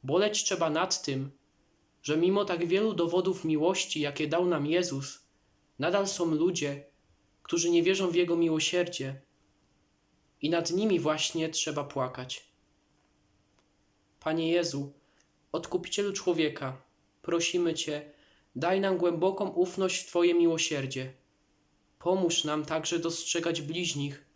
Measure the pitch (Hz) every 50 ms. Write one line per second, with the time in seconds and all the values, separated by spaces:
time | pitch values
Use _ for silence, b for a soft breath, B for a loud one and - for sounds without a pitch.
0 | - 131 151 180 202 214 208 - - - 196 175 170 160 151 160 180 185 - -
1 | - - 135 135 135 139 - _ _ _ _ _ _ _ _ _ _ _ _ _
2 | _ - 151 156 170 185 190 202 202 - 180 165 175 170 175 196 214 220 202 175
3 | 170 165 175 185 185 190 180 175 - 160 156 151 151 175 190 180 - - - 156
4 | 143 143 139 - 151 151 151 170 180 180 175 151 143 147 160 180 175 - 143 139
5 | 135 135 - - _ _ _ _ _ _ _ _ _ _ _ _ 131 170 180 202
6 | 196 190 - - 175 165 156 151 165 180 175 170 147 143 143 143 - - _ _
7 | _ _ _ _ _ _ _ _ _ - - 170 165 170 170 170 170 190 190 190
8 | 190 180 165 175 175 170 170 165 170 165 160 156 160 - - 180 175 175 - -
9 | 139 135 135 135 _ _ _ _ _ _ _ _ _ _ _ _ _ _ _ _
10 | _ _ _ _ _ _ _ _ - 151 170 170 165 165 165 185 214 220 196 160
11 | 135 151 151 151 - - - 170 160 160 160 - - 160 147 147 139 139 - 139
12 | 127 127 131 - 127 127 - - - _ _ _ _ _ _ _ _ _ _ _
13 | _ _ _ _ _ _ _ _ _ _ _ _ _ _ _ _ _ _ _ _
14 | _ _ _ _ - 160 160 165 165 160 170 175 165 147 139 139 139 139 - b
15 | b b b b b b b _ _ _ - 160 165 - - 185 180 - - -
16 | 202 202 196 196 - 185 175 165 156 147 143 - 143 131 131 135 - _ _ _
17 | _ _ _ _ _ - 165 170 170 - - 180 175 165 156 - - - 151 147
18 | 147 B B B B B B B B B B 127 143 170 190 196 196 196 190 175
19 | 175 175 165 160 170 190 190 190 208 190 - 170 180 180 - - 190 185 180 -
20 | - - - 175 175 175 170 170 170 170 165 160 - - 156 143 135 131 - 131
21 | 131 131 - _ _ _ _ _ _ _ _ _ _ _ _ _ _ _ _ _
22 | - 170 185 190 185 170 170 - - 151 151 156 147 - 160 160 156 - 170 170
23 | 165 165 165 - - - - 170 165 170 165 - 147 143 165 175 175 165 139 143
24 | 143 143 139 - - _ _